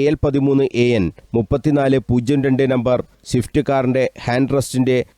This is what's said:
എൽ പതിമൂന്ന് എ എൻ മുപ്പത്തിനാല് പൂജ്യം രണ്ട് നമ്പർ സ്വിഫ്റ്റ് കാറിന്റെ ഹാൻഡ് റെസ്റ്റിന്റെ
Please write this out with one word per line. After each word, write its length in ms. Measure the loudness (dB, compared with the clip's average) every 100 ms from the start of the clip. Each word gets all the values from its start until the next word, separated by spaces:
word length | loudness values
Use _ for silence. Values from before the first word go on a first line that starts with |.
| 0
എൽ 60 | 0
പതിമൂന്ന് 440 | -2 0 2 2 0 0
എ 20 | 0 0
എൻ 80 | -2 -6 -6
മുപ്പത്തിനാല് 640 | -4 -2 -2 0 0 2 0 0
പൂജ്യം 300 | -2 0 0
രണ്ട് 180 | 0 0 0
നമ്പർ 280 | 0 0 -2 -2 _ -4
സ്വിഫ്റ്റ് 320 | -2 -2 -2 0
കാറിന്റെ 360 | 0 0 0 -2 -4
ഹാൻഡ് 300 | -4 -2 0
റെസ്റ്റിന്റെ 400 | -2 -2 -2 0 0 -2